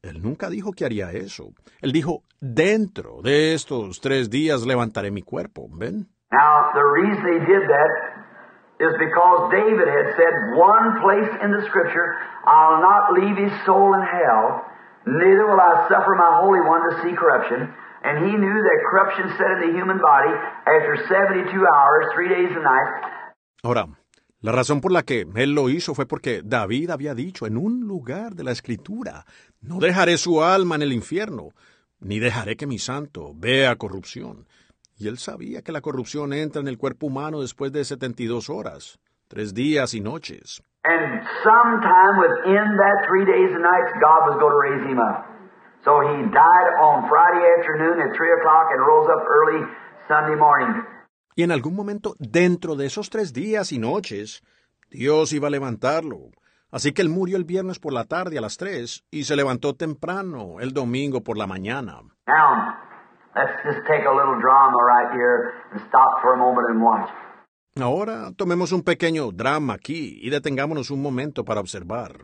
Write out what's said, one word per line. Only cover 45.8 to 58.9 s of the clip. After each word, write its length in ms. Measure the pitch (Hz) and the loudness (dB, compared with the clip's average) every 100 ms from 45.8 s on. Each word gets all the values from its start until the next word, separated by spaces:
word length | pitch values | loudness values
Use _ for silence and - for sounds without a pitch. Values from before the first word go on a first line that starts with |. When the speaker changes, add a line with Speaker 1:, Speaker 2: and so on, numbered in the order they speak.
Speaker 2:
So 160 | 143 147 | 2 2
he 160 | 147 143 113 | 2 -2 0
died 380 | 131 160 - 175 143 | 4 6 6 4 4
on 280 | 151 143 - | 4 4 2
Friday 340 | 151 170 175 175 170 | 4 4 4 4 4
afternoon 400 | 165 156 160 170 | 2 -2 0 0
at 160 | 139 - | -2 -2
three 160 | 165 | 2
o'clock 400 | 165 160 156 160 | 2 4 4 4
and 140 | 131 139 | 2 4
rose 220 | 165 165 | 4 4
up 160 | 156 - | 0 2
early 380 | 147 156 156 - - - - - | 4 4 0 -6 -12 -20 -20 -2
Sunday 280 | 151 156 151 | 0 0 2
morning. 460 | 151 139 123 113 113 - _ _ _ - | 4 4 0 -4 -10 -20 _ _ _ -4
Speaker 1:
Y 80 | |
en 80 | 170 | -2
algún 240 | 156 135 185 | -2 -4 -8
momento, 400 | 202 208 208 - | -8 -8 -10 -10
dentro 560 | 123 165 180 175 170 143 | -4 2 2 0 -4 -6
de 100 | 139 | -6
esos 240 | 208 202 | -8 -8
tres 240 | 220 190 | -8 -8
días 400 | 123 208 214 185 | -8 -4 -4 -4
y 60 | 135 | -6
noches, 640 | 113 185 208 101 107 - _ _ _ _ _ | -4 -4 -6 -12 -12 -18 _ _ _ _ _
Dios 440 | - 131 151 156 | -6 0 0 0
iba 140 | 151 147 | -2 -4
a 40 | |
levantarlo. 800 | 143 135 107 123 160 160 92 62 _ _ _ _ | -4 -6 -4 -2 -4 -6 -14 -18 _ _ _ _
Así 220 | 123 139 | -6 -4
que 80 | 165 | -2
él 80 | 175 | -2
murió 260 | 175 180 190 | -2 -4 -4
el 80 | |
viernes 360 | 165 185 185 180 | -4 -6 -6 -10
por 120 | 156 | -8
la 140 | 127 113 | -8 -6
tarde 320 | 165 180 151 | -8 -6 -8
a 40 | |
las 140 | 107 - | -10 -10
tres 480 | 190 175 120 | -10 -10 -12